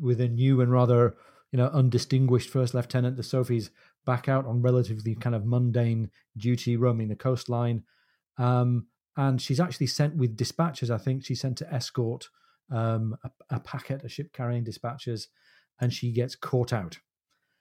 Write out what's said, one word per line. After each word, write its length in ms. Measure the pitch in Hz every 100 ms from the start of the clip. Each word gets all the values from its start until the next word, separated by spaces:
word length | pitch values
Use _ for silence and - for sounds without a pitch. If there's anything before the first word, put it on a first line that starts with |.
with 200 | 131 120
a 80 | 123
new 340 | 117 131 131
and 100 | 123
rather, 440 | 127 123 120 120 - - _ _
you 60 | 127
know, 80 | 127
undistinguished 800 | 151 127 - - 131 131 123 -
first 240 | 135 123
lieutenant, 440 | 127 - 127 123 127
the 60 |
Sophie's 480 | 123 131 123 117 98 _ _ _ -
back 220 | 123 -
out 180 | 135 135
on 160 | 120
relatively 520 | 123 123 120 110 110
kind 220 | 110 120 113
of 80 |
mundane 680 | 110 123 123 120 117 113 107 _ _ 110
duty, 400 | 117 123 120 117
roaming 300 | 123 113 110
the 80 | 104
coastline. 680 | 131 123 - 120 120 113 - _ _ _ _ -
Um, 480 | 123 123 123 120 - _ _ -
and 260 | 139 131
she's 180 | - 131
actually 280 | 175 - 135
sent 280 | - 147 160
with 200 | 123 110
dispatches. 540 | 120 - 170 123 120
I 60 | 113
think 280 | 135 131
she's 160 | - 123
sent 180 | 135 120
to 120 | 156
escort, 580 | 135 - - 113 123 - _ _ _ -
um, 460 | 117 113 113 110 113
a, 320 | - - - 120
a 40 |
packet, 440 | - 135 - 139
a 40 | 131
ship 240 | - 147
carrying 320 | - 120 120
dispatches, 640 | 117 - 120 139 - 113 - _ _ _ _ -
and 120 | 123
she 200 | - 120
gets 220 | 113 127 -
caught 360 | - 127 120
out. 260 | 117 87 - _ _ _ _ _ _